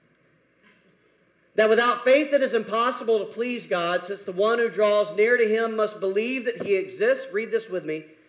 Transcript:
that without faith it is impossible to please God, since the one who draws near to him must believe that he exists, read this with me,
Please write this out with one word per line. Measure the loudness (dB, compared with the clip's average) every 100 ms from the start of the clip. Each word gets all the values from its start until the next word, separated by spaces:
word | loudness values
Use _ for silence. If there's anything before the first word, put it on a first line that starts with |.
| _ _ _ _ _ _ _ _ _ _ _ _ _ _ _ 2
that | 4
without | 4 2 2
faith | 4 4 4
it | 2
is | 2
impossible | -2 -2 -2 0 -2 0 0
to | -2
please | -6 -6 -6 -4
God, | -2 0 -2
since | -4 -10
the | -6
one | 0 2 2
who | 0
draws | 2 2 2 2 2
near | 4 4
to | 2
him | 2 0 -2
must | -2 -2
believe | -4 -2 -2 -4
that | -4 -4
he | -2
exists, | -2 -2 -2 0 0 -4
read | -6 -4
this | -4 -4
with | -8
me, | -6 -8 -10 -20